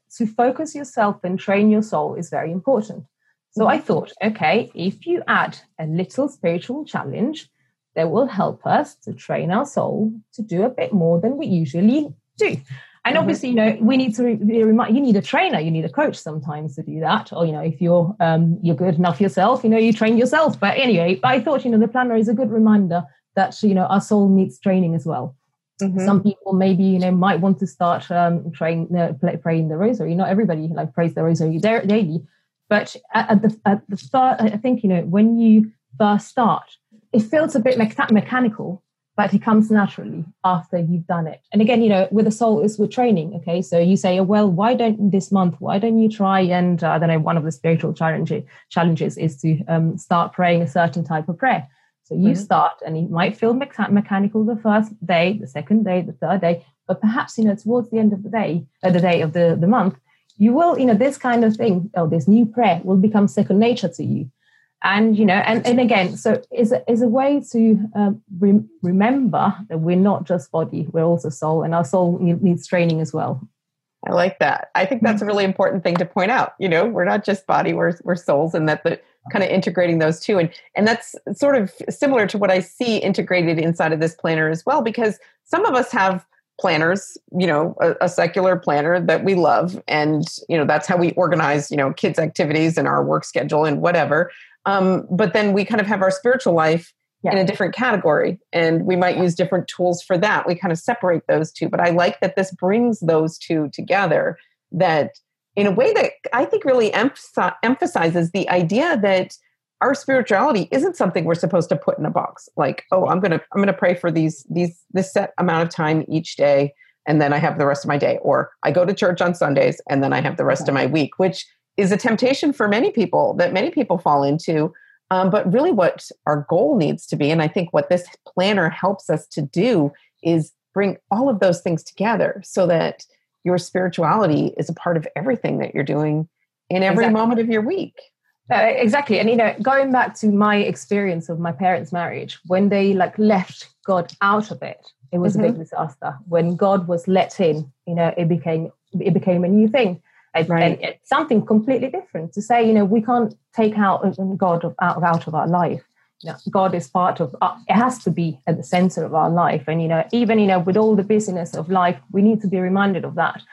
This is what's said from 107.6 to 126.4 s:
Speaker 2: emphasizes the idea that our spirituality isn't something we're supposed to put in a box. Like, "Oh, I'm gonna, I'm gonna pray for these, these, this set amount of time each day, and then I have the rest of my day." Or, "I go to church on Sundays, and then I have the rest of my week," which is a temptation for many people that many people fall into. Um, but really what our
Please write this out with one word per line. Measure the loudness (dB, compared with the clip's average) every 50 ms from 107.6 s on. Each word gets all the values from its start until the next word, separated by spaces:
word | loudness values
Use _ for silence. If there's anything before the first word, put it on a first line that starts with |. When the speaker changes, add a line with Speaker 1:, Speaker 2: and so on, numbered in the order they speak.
Speaker 2:
emphasizes | -2 -2 0 0 -2 -2 0 0 0 0 0 0 -2 0
the | -2 -4 -2 0
idea | 0 0 0 0 0 0 0 0 0 0
that | 2 2 2 0 0 -4 -10 -20 _ _ _ _ _ _ _ -2
our | 0 0 0
spirituality | -2 -2 0 0 0 2 2 2 2 2 2 2 0 0 0
isn't | -2 0 0 -2 -2
something | 0 -2 0 0 -2 0
we're | 0 -2
supposed | 0 0 0 0 0 0 0
to | -2
put | -2 0 -2 -2 -2
in | -4
a | -2
box. | -2 -2 -4 -4 -10 -16 -20 _ -4
Like, | -2 -2 -2 -4 -6 -4 -2
"Oh, | 0 0 2 2
I'm | 0 0
gonna, | 0 0 -2 -2 -4 -6
I'm | -4 -2
gonna | 0 0
pray | 0 0 0 0 0
for | 0 -2 -2
these, | 0 0 0 -2 -4 -6 -12 -6
these, | -4 -4 -4 -4 -6 _ _ _
this | -4 -4 -4 -2
set | -2 -4 -4 -4 -4 -4
amount | -2 0 0 0
of | -2 -2
time | -2 -4 -2 0 0 -2 -2 -2
each | -4 -4 -4 -6 -4
day, | 0 2 2 4 2 2 -2 -4 _ _ _ _ _ -4
and | 0 2 2
then | 2 2
I | 2 0
have | 0 -2 0 0
the | 0
rest | 0 0 -2 -2
of | -2
my | -2 0
day." | 0 0 -2 0
Or, | 0 0 0 0 0 -4 _ -4 -2
"I | 0
go | 2 2 2
to | 0 0
church | 0 0 0 0 0
on | -2 -2 0
Sundays, | -2 -2 0 2 2 2 0 0 -4 -6 -4
and | -2 -2
then | 0 0
I | -2 -2
have | -2 -4 -4 -2
the | 0
rest | 0 0 0 -2 -2
of | 0
my | 0 0
week," | 0 0 -2 -2 -2 -2 0
which | 0 0 0 -4 -14 _ _ _ _ _ -2
is | 0 0 0
a | 0
temptation | 0 0 -2 0 0 0 0 0 0 0 -2 0
for | 0 0 0
many | 2 0 0 0
people | 0 0 -2 0 2 0 0 0 0
that | 0 0 0
many | 0 0 -2 -2
people | -2 -2 -2 0 -2 0
fall | 2 2 2 2
into. | 2 0 0 -2 -2 -2 -2 0 -2 -2 -6 -10 _ _ _ _ _ -4
Um, | -2 0 2 2
but | 0 0 0 0
really | 0 2 2 2
what | 2 2 2 0 0 -4 -14 -20 -16 _ -4
our | -2 -2 -2